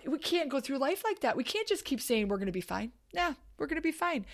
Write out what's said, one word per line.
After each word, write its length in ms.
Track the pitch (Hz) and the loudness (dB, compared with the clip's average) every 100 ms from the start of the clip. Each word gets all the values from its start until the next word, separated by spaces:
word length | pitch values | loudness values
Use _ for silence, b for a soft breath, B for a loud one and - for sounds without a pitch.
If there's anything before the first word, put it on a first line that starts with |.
| 302 | -2
we 120 | 311 | -2
can't 320 | - 339 294 | 2 2 2
go 100 | 269 | 0
through 200 | - 269 | 0 0
life 220 | 277 381 453 | 2 2 0
like 160 | 392 | 0
that. 160 | 240 - | 2 0
We 80 | 240 | 0
can't 220 | 427 427 | -2 0
just 180 | 403 - | -2 0
keep 160 | 247 | -4
saying 260 | - 226 202 | 2 2 2
we're 100 | 196 | 0
gonna 140 | 196 | 0
be 80 | 180 | -2
fine." 320 | - 190 226 - _ | -4 -4 -4 -10 _
"Nah, 220 | 349 349 269 - - | -2 0 -2 -10 -6
we're 100 | 294 | -2
gonna 120 | 320 | 0
be 140 | 320 | 0
fine." 320 | 311 349 285 190 | 0 0 0 -4